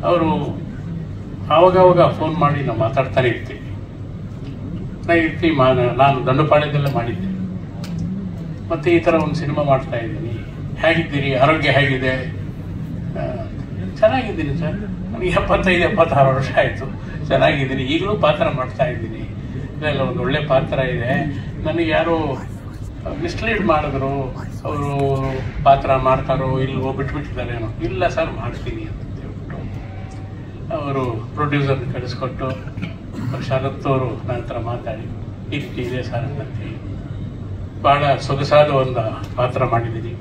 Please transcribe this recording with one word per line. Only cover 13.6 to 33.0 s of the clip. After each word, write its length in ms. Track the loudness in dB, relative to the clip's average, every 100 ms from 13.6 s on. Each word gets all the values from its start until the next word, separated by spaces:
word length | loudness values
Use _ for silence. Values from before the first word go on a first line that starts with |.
| -8 -6 -6 4
ಚೆನ್ನಾಗಿದ್ದೀನಿ 600 | 4 4 0 -2 -2 0
ಸರ್, 180 | -2 -4 -4 -6 -6
ನನಗೆ 160 | -2 2
ಎಪ್ಪತ್ತೈದು, 560 | 2 4 2 4 4
ಎಪ್ಪತ್ತಾರು 520 | 4 4 4 6 6 4
ವರ್ಷ 160 | 2 2
ಆಯ್ತು, 280 | 2 0 -6 -8 -8 -8 0
ಚೆನ್ನಾಗಿದ್ದೀನಿ, 560 | 4 4 4 0 -2
ಈಗಲೂ 320 | 0 0 0 2
ಪಾತ್ರ 340 | 4 4 2
ಮಾಡ್ತಾ 360 | 0 -4 0 -2
ಇದ್ದೀನಿ. 340 | 0 -6 -6 -8 -8 -8 -8 -8
ಇಲ್ಲೆಲ್ಲ 280 | -4 -2 0
ಒಂದು 200 | 0 0
ಒಳ್ಳೆ 260 | 0 0 4
ಪಾತ್ರ 320 | 2 2 0
ಇದೆ. 460 | 0 0 0 0 0 -4 -6 -4 -2
ನನಗೆ 240 | 0 2
ಯಾರೋ 480 | 2 2 2 0 -4 -6 -10 -12 -12 -12 -10 -8 -4
mislead 440 | -4 -2 -2 0 4
ಮಾಡಿದ್ರು, 680 | 2 2 -2 -2 -2 -4 -6 -8 -8 -6
ಅವರು 560 | -4 -2 0 2 2 0 -2 -4 0
ಪಾತ್ರ 320 | 6 6 6 2
ಮಾಡ್ತಾರೋ 640 | 4 2 2 0 0 0
ಇಲ್ವೋ, 340 | 0 -2 -2
ಬಿಟ್ಬಿಟ್ಟಿದ್ದಾರೇನೋ. 880 | -2 -4 -4 -6 -6 -4 -4 -6 -4
ಇಲ್ಲ 240 | -4 0 0
ಸರ್, 320 | 2 -2 -2
ಮಾಡ್ತೀನಿ 420 | -6 -6 -6 -6
ಅಂತ 380 | -6 -8 -8 -8
ಹೇಳ್ಬಿಟ್ಟು 380 | -8 -10 -10 -8 -8 -8 -8 -10 -10 -10 -10 -10 -12 -12 -6 -6
ಅವರು 540 | -2 -2 -2 -4 -6 -2
ಪ್ರೊಡ್ಯೂಸರ್ 580 | 0 2 2 0 0
ಕಳಿಸ್ಕೊಟ್ಟು, 580 | -6 -6 -6 -6 -4 -6 -6 -8 -8 -8 -8